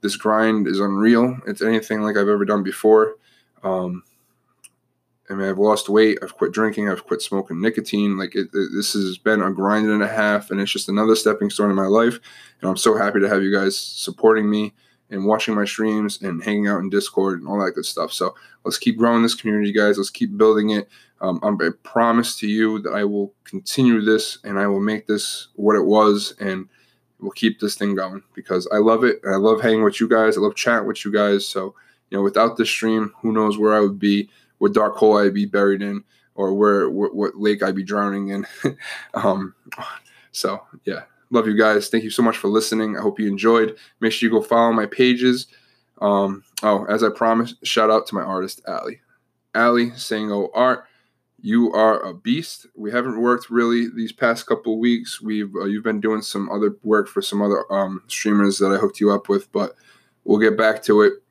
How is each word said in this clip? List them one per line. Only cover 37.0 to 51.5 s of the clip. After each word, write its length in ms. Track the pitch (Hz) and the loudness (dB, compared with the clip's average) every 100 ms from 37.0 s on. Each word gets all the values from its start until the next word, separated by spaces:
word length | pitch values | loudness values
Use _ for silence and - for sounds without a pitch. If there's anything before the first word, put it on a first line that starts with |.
| 104 98 | -4 -2
what 220 | 104 98 | -4 -2
lake 260 | 104 104 | -2 0
I'd 120 | 98 95 | -2 -4
be 80 | |
drowning 460 | 95 104 101 98 98 | -4 -2 -2 -4 -6
in. 180 | 101 101 - | -8 -10 -6
<laughs> 140 | 135 - - - - | -8 -8 -16 -16 -10
Um, 400 | - 101 95 95 - - - - - _ _ _ | -4 -2 -2 -6 -14 -20 -18 -16 -16 _ _ _
so, 280 | - - 101 - 127 | -8 -6 -6 -12 -12
yeah. 200 | - 90 - _ _ | -10 -10 -14 _ _
Love 180 | 120 110 | 0 0
you 100 | 104 | 4
guys. 320 | 110 107 101 | 4 4 0
Thank 140 | 117 | -4
you 80 | 110 | -4
so 100 | 104 | 0
much 160 | 117 110 | 0 0
for 100 | 101 | 0
listening. 480 | 107 107 110 110 104 | 0 0 -2 -4 -2
I 60 | |
hope 180 | 98 98 | -4 -2
you 80 | 107 | -4
enjoyed. 480 | 98 110 117 110 - - _ | 0 2 4 2 -4 -20 _
Make 100 | 113 | -4
sure 180 | 110 117 | 0 0
you 100 | 110 | 0
go 60 | 107 | 2
follow 260 | 117 117 | 2 4
my 140 | 113 104 | 2 -2
pages. 600 | - 127 123 127 123 - _ _ _ _ _ | 2 2 4 2 0 -4 _ _ _ _ _
Um, 440 | 104 101 98 98 _ - | 0 2 0 -4 _ -4
oh, 240 | 107 101 101 | 0 0 0
as 180 | 107 | 0
I 60 | 113 | 0
promised, 560 | 104 113 113 117 - - | 2 2 2 0 -6 -4
shout 240 | - 110 | 0 4
out 160 | 110 - | 2 0
to 80 | 101 | -6
my 60 | |
artist, 400 | 92 95 95 - - | -4 -6 -6 -10 -10
Allie. 340 | 95 - - _ _ _ _ _ 110 | -10 -10 -14 _ _ _ _ _ 2
Allie 340 | 120 120 120 | 4 4 0
Sango 580 | 120 - 110 107 101 98 | -6 -8 -6 -4 -4 -2
Art, 320 | 107 127 123 - _ _ _ _ _ | 2 2 2 -6 _ _ _ _ _
you 300 | - | -2